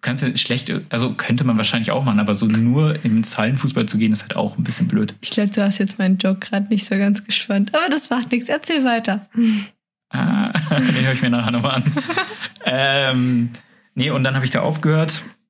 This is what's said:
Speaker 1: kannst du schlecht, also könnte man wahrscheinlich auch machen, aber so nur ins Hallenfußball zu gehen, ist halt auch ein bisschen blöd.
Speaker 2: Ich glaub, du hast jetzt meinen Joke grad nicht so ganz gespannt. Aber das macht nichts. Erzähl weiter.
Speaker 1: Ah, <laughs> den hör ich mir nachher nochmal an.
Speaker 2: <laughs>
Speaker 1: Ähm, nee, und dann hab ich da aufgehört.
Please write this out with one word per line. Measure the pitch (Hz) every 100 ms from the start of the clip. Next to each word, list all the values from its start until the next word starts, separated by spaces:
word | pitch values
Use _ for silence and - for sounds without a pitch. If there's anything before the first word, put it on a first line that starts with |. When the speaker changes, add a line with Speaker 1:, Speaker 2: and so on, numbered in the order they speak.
Speaker 1:
kannst | - 123
du | 131 123
schlecht, | - 127 - - -
also | 120 127
könnte | - - 120
man | 127 110
wahrscheinlich | 104 120 110
auch | 127
machen, | 135 104
aber | 104
so | 101 113
nur | 110 117 131 156 151
ins | 123 110 110 -
Hallenfußball | 110 135 135 120 107
zu | 107
gehen, | 110
ist | 104
halt | -
auch | - 104 -
ein |
bisschen | - - 180
blöd. | 107 107 -
Speaker 2:
Ich | -
glaub, | - 208
du | 202
hast | 202 196
jetzt | 196 -
meinen | 190 190
Joke | 190 190
grad | - 196 202
nicht | 208 -
so | 196
ganz | 202 202
gespannt. | - - - 196 202
Aber | 311 349
das | 294 -
macht | 247 240
nichts. | 240 240
Erzähl | 294 - 320
weiter. | 262 233 220 202 - 220 233 214 202 _ _ _ _
Speaker 1:
Ah, | 135 - - -
<laughs> | - 156
den | 147 127 131 131
hör |
ich | 127
mir | 127
nachher | 120 117
nochmal | 120 139 135
an. | 147
Speaker 2:
<laughs> | 156 269 339 381 440 - - -
Speaker 1:
Ähm, | 127 135 139 135 127 127 123 120 117 - _ _
nee, | - 139
und | 143
dann | 135 135
hab |
ich | 131
da | 120
aufgehört. | - 156 156 156 160 - - -